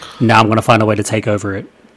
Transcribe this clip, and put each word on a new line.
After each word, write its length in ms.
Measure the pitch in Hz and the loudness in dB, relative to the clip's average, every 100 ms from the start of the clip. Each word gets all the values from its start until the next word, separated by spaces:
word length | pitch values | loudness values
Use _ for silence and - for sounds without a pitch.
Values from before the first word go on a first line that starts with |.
| - - | -20 -4
"Now 200 | 113 110 | 2 4
I'm 80 | 107 | 4
gonna 140 | 110 | 2
find 180 | - 113 | 2 2
a 40 | 110 | 2
way 80 | |
to 80 | 104 | -2
take 240 | 101 110 110 | -2 -4 -2
over 260 | 104 101 | -4 -4
it," 120 | 98 - _ _ | -8 -12 _ _